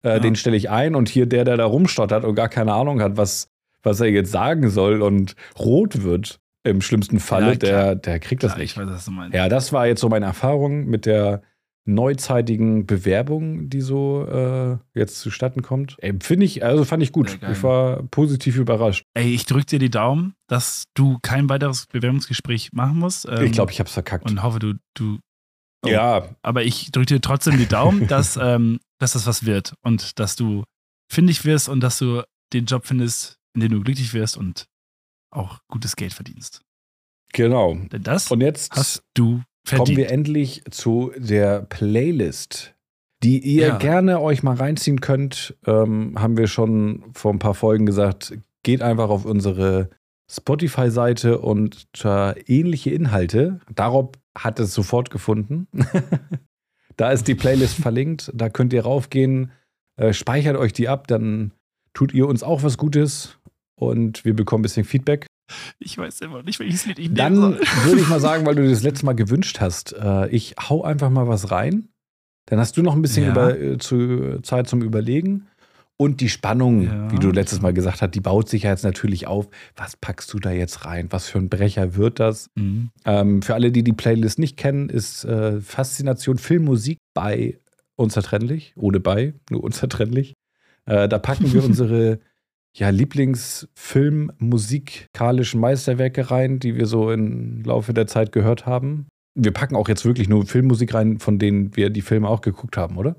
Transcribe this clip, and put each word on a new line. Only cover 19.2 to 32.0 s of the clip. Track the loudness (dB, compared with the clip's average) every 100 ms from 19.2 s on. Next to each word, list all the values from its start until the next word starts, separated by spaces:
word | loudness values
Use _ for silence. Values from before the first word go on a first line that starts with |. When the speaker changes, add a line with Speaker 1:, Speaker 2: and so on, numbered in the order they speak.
| 0
Speaker 2:
ich | 0
drück | 0 0 2
dir | 0
die | 2
Daumen, | 2 0 0 -2 -8 _
dass | -2 -2 -8 -6
du | 2 2 2
kein | -2 0 2
weiteres | 0 -2 -4 -6
Bewerbungsgespräch | -2 0 0 -2 -6 -4 -4 -4
machen | -2 0 0
musst. | -2 -4 -6
Ähm, | 0 2
Speaker 1:
Ich |
glaub, | 2 0
ich | -2
hab's | -6
verkackt. | -6 -6 -6 -4
Speaker 2:
und | -2
hoffe, | -2 -2
du, | -4 -6 _
du, | -8 -6 -6 _ _ _ _ _ _
oh. | 0
Speaker 1:
Ja. | 2 2 0 -2 -10
Speaker 2:
Aber | -4 0
ich | 0 -4 -4
drück | -2 2
dir | 2
trotzdem | 2 -2 2 2
die | 2
Daumen, | 4 4 4 2
Speaker 1:
<laughs> |
Speaker 2:
dass, | 2 0 0
ähm, | 2 4 2 0 _ _
dass | -2
das | 0 -2
was | -2
wird | 0 0 -2 -8
und | -2 -2 -2 -6
dass | -4 -2
du | -2 -2 -6 _ _ _ _
fündig | 2 2 2
wirst | 2 0 0
und | 0
dass | 0
du | 0